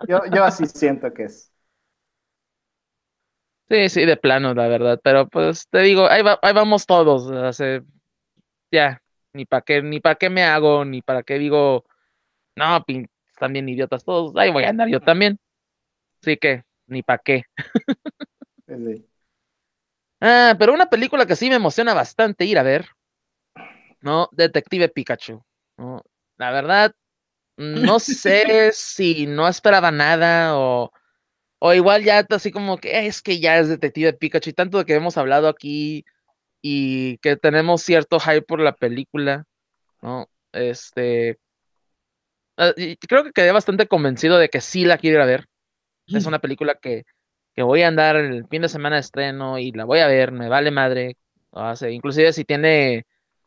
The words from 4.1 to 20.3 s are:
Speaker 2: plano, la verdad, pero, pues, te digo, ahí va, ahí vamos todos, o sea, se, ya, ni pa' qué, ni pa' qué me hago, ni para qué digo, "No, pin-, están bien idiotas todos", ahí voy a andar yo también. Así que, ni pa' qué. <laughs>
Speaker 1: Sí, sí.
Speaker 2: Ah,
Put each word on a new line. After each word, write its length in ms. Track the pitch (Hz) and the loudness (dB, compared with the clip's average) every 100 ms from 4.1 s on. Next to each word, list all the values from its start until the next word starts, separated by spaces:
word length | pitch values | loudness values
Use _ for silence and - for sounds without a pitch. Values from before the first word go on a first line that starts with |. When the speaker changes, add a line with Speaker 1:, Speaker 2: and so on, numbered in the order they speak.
| 151 | 2
Speaker 2:
plano, 380 | 139 131 135 | 2 2 0
la 120 | 120 117 | 0 0
verdad, 320 | 117 120 120 | 0 0 0
pero, 240 | - 135 135 | 2 2 2
pues, 400 | 165 160 165 - | 0 -2 -2 -2
te 120 | 185 | 2
digo, 260 | 190 190 190 | 4 4 4
ahí 140 | 202 | 4
va, 160 | 208 208 | 4 2
ahí 140 | 202 | 2
vamos 320 | 208 214 208 - | 2 2 0 4
todos, 380 | 180 156 135 127 | 4 4 2 -2
o 40 | 131 | -6
sea, 120 | 127 | -6
se, 300 | 120 139 131 139 _ _ _ _ _ _ _ - | -4 -6 -6 -10 _ _ _ _ _ _ _ -2
ya, 280 | 160 143 131 _ _ _ | 2 2 -2 _ _ _
ni 100 | 143 135 | -14 -4
pa' 140 | 131 | -4
qué, 200 | - 147 | 0 -2
ni 180 | 147 151 | -2 -2
pa' 140 | 160 151 | -2 0
qué 140 | 185 | -2
me 140 | 185 | 0
hago, 400 | 170 156 151 147 | 0 2 2 0
ni 180 | 143 127 | -2 -8
para 200 | - 127 | -6 -6
qué 140 | - 139 | -4 -4
digo, 460 | 147 147 143 127 - _ _ _ _ _ _ - | 0 0 2 0 -6 _ _ _ _ _ _ -4
"No, 280 | 151 170 - | -2 -2 -2
pin-, 220 | 131 117 _ _ | -10 -10 _ _
están 220 | - 131 | -8 -6
bien 140 | 135 135 | -6 -8
idiotas 360 | 127 127 127 | -6 -6 -6
todos", 300 | - 175 160 190 | -4 -4 -2 0
ahí 140 | 196 | 0
voy 120 | 147 | 2
a 60 | 165 | -2
andar 180 | 226 226 | -2 -2
yo 120 | 233 | -2
también. 380 | - 170 208 202 _ _ _ _ _ _ _ _ | 0 2 2 -2 _ _ _ _ _ _ _ _
Así 140 | - 151 | -6 -2
que, 260 | 147 127 - _ - | -2 -2 -8 _ -14
ni 140 | 127 | -10
pa' 160 | - 123 | -4 -2
qué. 260 | - 131 - - | 0 -2 -2 -16
<laughs> 720 | - - - - 302 - - _ - _ - | -6 -6 -4 -8 -10 -18 -20 _ -20 _ -18
Speaker 1:
Sí, 80 | 127 | -12
sí. 320 | 117 110 _ _ _ _ _ _ _ _ _ _ _ - | -12 -12 _ _ _ _ _ _ _ _ _ _ _ -4
Speaker 2:
Ah, 340 | 214 | 2